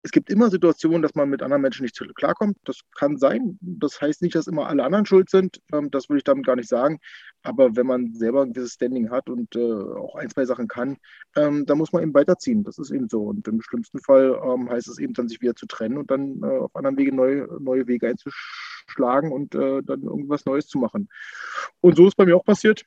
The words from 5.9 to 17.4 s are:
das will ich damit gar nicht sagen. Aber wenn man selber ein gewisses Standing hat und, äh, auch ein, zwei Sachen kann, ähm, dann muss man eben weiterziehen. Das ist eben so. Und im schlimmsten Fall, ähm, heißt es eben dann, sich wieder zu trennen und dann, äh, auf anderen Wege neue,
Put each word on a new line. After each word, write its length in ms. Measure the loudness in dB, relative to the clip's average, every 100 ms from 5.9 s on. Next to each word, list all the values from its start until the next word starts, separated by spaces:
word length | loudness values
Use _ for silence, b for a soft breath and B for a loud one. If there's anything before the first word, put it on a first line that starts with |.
das 180 | -6 0
will 100 | 0
ich 60 |
damit 220 | 2 0 2
gar 100 | 0
nicht 120 | 0
sagen. 300 | 0 0 -2 B B B _
Aber 340 | -8 4 4 4
wenn 100 | 0
man 280 | 0 -2
selber 280 | -2 0 2
ein 100 | 0
gewisses 220 | -4 -8
Standing 360 | -4 -4 -2 -2
hat 180 | -4 -6
und, 260 | -8 -6 -4
äh, 40 | -2
auch 420 | -2 -6 -10 -12 -12
ein, 140 | -10
zwei 140 | -4 -4
Sachen 220 | -4 -6
kann, 300 | -6 -8 -8 B B B 0
ähm, 300 | 0 0 0
dann 120 | 0
muss 140 | 0
man 100 | -2
eben 120 | 2
weiterziehen. 500 | 2 4 0 0 0
Das 140 | -2 -8
ist 120 | -8
eben 160 | -6 -4
so. 140 | -4
Und 240 | -4 -6 -4
im 140 | -6
schlimmsten 380 | -4 -10 -8 -10
Fall, 400 | 4 6 6 0
ähm, 260 | -2 -4 -4
heißt 180 | -6 -6
es 100 | -10
eben 160 | -8
dann, 140 | -6 -6
sich 140 | -2
wieder 140 | -4 -4
zu 100 | -12
trennen 320 | -8 -6 -6
und 120 | -2
dann, 320 | -4 -4 -6
äh, 40 | -4
auf 300 | -4 -4 -4
anderen 200 | -4 0
Wege 160 | 0
neue, 340 | 2 2 2